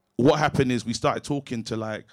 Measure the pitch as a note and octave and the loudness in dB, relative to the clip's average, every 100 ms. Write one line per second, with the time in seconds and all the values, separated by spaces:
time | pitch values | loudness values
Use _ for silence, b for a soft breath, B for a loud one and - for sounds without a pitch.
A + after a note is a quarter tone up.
0 | _ - C#3 D3+ D3 D3 B2+ B2 A2+ A2+ | _ 2 4 6 2 2 0 0 -2 -2
1 | C#3+ A2 - C#3+ C#3 A#2 - A2 A2 G#2+ | -2 -2 -4 -6 -4 -8 -6 -6 -6 -8
2 | - | -12